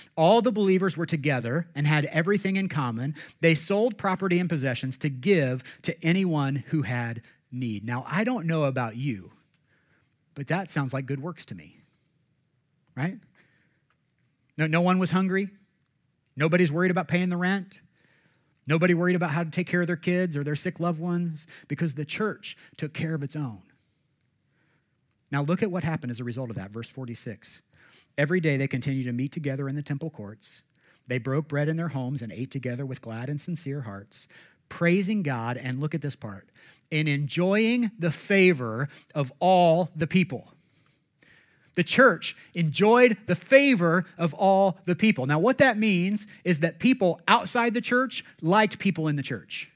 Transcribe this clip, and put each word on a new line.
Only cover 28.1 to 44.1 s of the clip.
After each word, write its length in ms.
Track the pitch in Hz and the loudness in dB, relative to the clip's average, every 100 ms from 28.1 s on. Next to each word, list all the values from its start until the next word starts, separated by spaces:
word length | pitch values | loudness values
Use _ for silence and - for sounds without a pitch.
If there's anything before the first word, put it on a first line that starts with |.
| - | -6
"Every 220 | 143 180 | -2 0
day 160 | 160 135 | 2 0
they 100 | 135 | 0
continued 360 | 131 139 135 | -2 -2 -2
to 80 | 123 | -2
meet 200 | 120 139 | -4 -4
together 360 | 170 143 135 139 | -4 -6 -4 -4
in 80 | 147 | -6
the 60 | |
temple 280 | 143 139 160 | -6 -6 -8
courts. 540 | - 101 110 - - - _ _ _ - | -10 -14 -14 -14 -14 -18 _ _ _ -6
They 120 | 127 | -4
broke 300 | 135 139 151 | -2 -2 0
bread 200 | 143 147 | -2 0
in 80 | 160 | -2
their 120 | 170 | -4
homes 320 | 131 127 139 | -4 -4 -6
and 100 | 113 | -6
ate 200 | 95 127 | -8 -8
together 340 | 139 123 123 | -6 -6 -6
with 160 | 135 131 | -8 -10
glad 300 | 117 113 131 | -10 -10 -6
and 100 | 147 | -6
sincere 420 | - 165 139 143 | -6 -6 -6 -8
hearts, 460 | 113 98 - - - - - _ - | -8 -12 -12 -14 -14 -18 -20 _ -14
praising 540 | - 170 185 190 214 | 0 4 4 2 0
God," 340 | 151 123 117 123 | -2 -2 -4 -4
and 240 | 127 127 | -6 -4
look 140 | 151 | -4
at 80 | 160 | -4
this 140 | 143 - | -6 -8
part, 320 | 110 98 - _ - _ - | -12 -14 -18 _ -20 _ -6
"and 180 | 151 156 | -2 0
enjoying 840 | 143 147 165 180 208 226 247 226 - | 0 -2 0 2 4 2 2 0 -2
the 120 | 165 | -4
favor 760 | - - 196 185 151 117 110 143 - - | -2 2 6 6 6 0 -4 -4 -8 -8
of 180 | 151 131 - | -4 -4 0
all 520 | 175 185 170 165 175 | 4 6 6 6 2
the 120 | 156 160 | -4 0
people." 460 | - - 123 - _ _ _ _ _ _ _ _ _ _ _ _ | 2 2 -4 -12 _ _ _ _ _ _ _ _ _ _ _ _
The 100 | - | -4
church 500 | - - 262 165 - - - | 2 6 6 4 -4 -10 -8
enjoyed 640 | 175 160 156 208 240 247 214 - | -2 -2 2 6 8 6 4 -2
the 80 | |
favor 720 | 175 - 269 277 220 170 175 - | -4 6 6 8 4 4 2 0